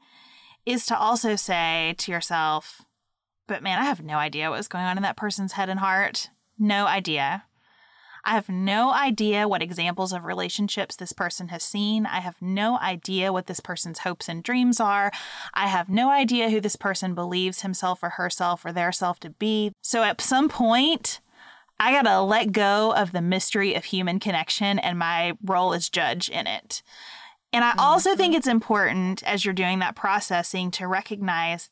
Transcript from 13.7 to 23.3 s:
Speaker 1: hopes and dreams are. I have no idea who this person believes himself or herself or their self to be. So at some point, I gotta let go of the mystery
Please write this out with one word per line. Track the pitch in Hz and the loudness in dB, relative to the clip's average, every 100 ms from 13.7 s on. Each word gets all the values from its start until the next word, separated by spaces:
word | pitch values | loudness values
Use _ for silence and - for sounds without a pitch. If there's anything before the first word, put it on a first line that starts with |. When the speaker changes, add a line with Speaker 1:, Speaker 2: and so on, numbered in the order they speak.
| 170 170 160 | -8 -6 -6
Speaker 1:
hopes | 185 175 - | -6 -6 -8
and | 165 | -8
dreams | 180 247 247 233 | -2 2 4 4
are. | 214 202 202 - - - - | 2 2 0 -2 -10 -14 -8
I | - 196 | -2 0
have | 185 185 | 0 2
no | 202 254 | 2 4
idea | 277 240 240 226 | 4 4 2 2
who | 220 | 2
this | 202 - | 0 -2
person | 202 185 185 | -2 -2 -2
believes | 175 175 180 185 185 | -4 -2 0 -2 -2
himself | 190 185 185 180 | -4 -2 -2 -2
or | 175 | -4
herself | - 180 - 175 175 | -4 -4 0 0 -2
or | 170 | -4
their | 175 175 | -2 0
self | - 180 175 | 0 -2 -4
to | 160 | -10
be. | - 214 214 208 - | -4 0 2 0 -2
So | - 233 | -2 2
at | 208 - | 2 0
some | - 262 302 | 2 2 2
point, | - 226 240 294 320 - - - _ - - _ - | 2 4 4 4 0 -2 -6 -12 _ -20 -20 _ -2
I | 233 | 2
gotta | 277 233 190 | 4 4 4
let | 190 214 220 | 4 2 2
go | 196 202 208 220 | 2 4 4 4
of | - 190 | 2 0
the | 180 | 0
mystery | 170 | 0